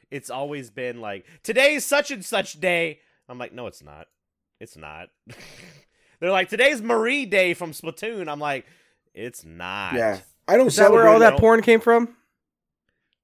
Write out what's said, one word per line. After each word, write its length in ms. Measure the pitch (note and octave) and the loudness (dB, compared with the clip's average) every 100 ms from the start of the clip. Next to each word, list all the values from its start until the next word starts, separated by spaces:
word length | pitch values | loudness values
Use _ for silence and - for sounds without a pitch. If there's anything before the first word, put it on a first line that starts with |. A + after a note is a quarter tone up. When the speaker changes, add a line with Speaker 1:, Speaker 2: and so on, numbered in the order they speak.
| _ | _
Speaker 1:
It's 180 | C#3 - | -16 -12
always 400 | B2 C#3+ D3 B2 | -10 -10 -10 -14
been 320 | G#2 B2 A#2+ | -10 -10 -10
like, 240 | A2 G2+ - _ | -12 -12 -16 _
"Today's 440 | - A#3 C#4+ D4+ - | -4 0 2 0 -2
such 260 | C#4+ C#4+ | -2 -4
and 120 | C4 | -8
such 360 | F3+ G#3+ G3 D3+ | -8 -6 -6 -6
day." 400 | F3+ F3 E3 D3 _ _ - | -4 -2 -4 -10 _ _ -20
I'm 100 | B2 | -16
like, 140 | B2 | -16
"No, 140 | A#2 A2+ | -14 -16
it's 140 | - | -16
not. 240 | D2 D2+ D#2+ _ _ _ _ _ | -20 -20 -20 _ _ _ _ _
It's 180 | A2 D#2+ | -20 -20
not." 320 | D2+ D#2 F2+ _ - - - - F3+ | -20 -20 -20 _ -20 -20 -20 -20 -20
<laughs> 520 | - _ _ _ _ | -20 _ _ _ _
They're 120 | F3 | -4
like, 180 | F#3+ F3+ | -2 -2
"Today's 320 | A3 C4+ C#4+ | 0 0 0
Marie 440 | A3 A#3 A3+ C#4+ A#3+ | -2 -2 -2 -4 -2
Day 280 | G3 F#3 | 0 0
from 180 | E3+ E3+ | -2 -8
Splatoon." 580 | D3 D#3+ D#3+ A3 A3+ E3 | -12 -14 -12 -10 -10 -10
I'm 100 | D3 | -8
like, 260 | D3 C#3 - _ _ _ _ | -6 -6 -10 _ _ _ _
"It's 300 | - A#2+ - | -16 -16 -16
not." 520 | D#2+ E2 F2 G2 F#2+ E2 | -20 -14 -10 -8 -8 -6
Speaker 2:
Yeah. 240 | A2+ G2 - _ - | -6 -6 -12 _ 0
I 100 | G#3 | 2
don't 100 | B3+ | 2
Speaker 3:
Is 80 | - | 4
that 160 | G#3 | 6
where 160 | A3+ A3+ | 6 6
all 120 | A3 | 8
Speaker 2:
celebrate 100 | A3 | 6
Speaker 3:
that 20 | C#3 | 6
Speaker 1:
it. 40 | |
Speaker 3:
porn 220 | A3 A3+ | 4 4
came 180 | A3 A3+ | 4 2
from? 360 | A#3 A#3 A#3 _ _ _ _ _ _ _ _ _ _ _ | 4 2 0 _ _ _ _ _ _ _ _ _ _ _